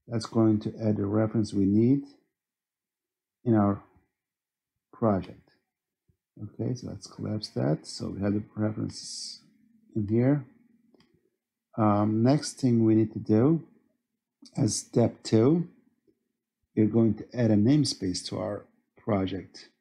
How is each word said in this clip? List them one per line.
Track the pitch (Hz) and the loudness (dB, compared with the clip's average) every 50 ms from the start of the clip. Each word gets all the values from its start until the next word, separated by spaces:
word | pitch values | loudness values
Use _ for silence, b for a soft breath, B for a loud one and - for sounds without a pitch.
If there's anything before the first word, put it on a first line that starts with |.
| _ - | _ -10
That's | 120 113 - | -8 -8 -6
going | - - 117 110 110 107 107 | -4 0 2 2 2 2 0
to | - 107 - - | -2 -6 -8 -4
add | 110 107 104 | -2 -2 0
the | 104 101 | 0 -2
reference | 101 101 107 110 110 - 117 107 101 107 | -2 0 0 0 0 0 -2 -2 -2 0
we | 101 98 | 0 2
need | 98 101 107 117 123 139 143 - - - _ _ _ _ _ _ _ _ _ _ _ _ _ _ _ _ _ _ _ _ _ _ _ _ _ - | 2 4 4 4 4 2 2 -2 -6 -16 _ _ _ _ _ _ _ _ _ _ _ _ _ _ _ _ _ _ _ _ _ _ _ _ _ 0
in | 120 113 | 2 2
our | 107 101 101 98 101 - _ _ _ _ _ _ _ _ _ _ _ _ _ _ _ _ _ _ _ _ _ | 4 4 2 0 -2 -8 _ _ _ _ _ _ _ _ _ _ _ _ _ _ _ _ _ _ _ _ _
project. | - - 117 110 101 90 85 - - - _ _ _ _ _ _ _ _ _ _ _ _ _ _ _ _ _ _ - - | -6 -2 0 0 0 0 -4 -8 -14 -20 _ _ _ _ _ _ _ _ _ _ _ _ _ _ _ _ _ _ -18 -16
Okay, | 110 107 - - 113 123 127 | -16 -14 -10 -6 -6 -6 -6
so | 123 - - | -6 -10 -12
let's | - 98 - | -14 -14 -16
collapse | - - - - 104 107 107 - - | -18 -14 -10 -8 -6 -6 -8 -8 -8
that. | - 123 127 139 156 156 - | -6 -4 -2 -2 -2 -2 -6
So | - - - - 92 | -10 -12 -10 -10 -8
we | - - | -6 -4
have | 98 104 | -2 -2
the | 101 107 107 - - | -2 -2 -4 -8 -6
reference | 107 107 107 107 110 107 104 - - - - - - - - - - _ _ _ _ _ _ _ _ _ _ - | -4 -4 -4 -4 -4 -8 -8 -8 -12 -14 -14 -14 -14 -14 -14 -16 -20 _ _ _ _ _ _ _ _ _ _ -6
in | 110 101 95 | -6 -2 0
here. | 110 117 123 135 147 147 123 - _ _ _ _ _ _ _ _ _ _ _ _ _ _ _ _ _ _ _ _ _ _ _ _ - | 0 2 2 2 0 0 -4 -8 _ _ _ _ _ _ _ _ _ _ _ _ _ _ _ _ _ _ _ _ _ _ _ _ -4
Um, | - 110 107 104 104 104 107 107 110 | 0 0 2 2 2 0 0 0 2
next | 113 127 143 147 143 - - | 2 2 2 2 -2 -6 -6
thing | - - 123 120 117 113 | -2 0 2 2 4 4
we | 110 110 | 4 4
need | 110 110 110 | 4 2 0
to | - 107 | -4 -6
do | 110 - 107 110 120 151 165 156 - - _ _ _ _ _ _ _ _ _ _ _ _ _ _ - - - | -2 2 4 4 4 4 2 0 -2 -8 _ _ _ _ _ _ _ _ _ _ _ _ _ _ -20 -10 -4
as | - 123 107 - | -2 -2 0 -2
step | - - _ - 123 113 - - - | -4 -6 _ 0 2 2 0 0 -6
two, | - - 113 110 113 135 165 175 160 - _ _ _ _ _ _ _ _ _ _ _ _ _ _ _ _ _ _ _ _ - | -4 0 2 4 4 4 2 0 -2 -6 _ _ _ _ _ _ _ _ _ _ _ _ _ _ _ _ _ _ _ _ 0
we're | 110 110 | 0 2
going | 104 110 117 113 113 107 | 2 4 2 2 2 0
to | - - - - | -2 -8 -8 -2
add | 127 120 110 | 0 2 4
a | 110 | 4
namespace | 107 104 123 147 156 135 104 - - 98 92 87 - - - | 4 4 4 4 4 2 0 -2 -4 -6 -6 -6 -6 -8 -8
to | - 101 | -8 -6
our | 98 101 104 98 - _ _ _ _ _ _ | -6 -6 -6 -8 -12 _ _ _ _ _ _
project. | _ - - 104 98 92 92 98 90 - - - - - - _ _ | _ -4 -2 0 0 0 -2 -4 -6 -10 -12 -18 -20 -20 -20 _ _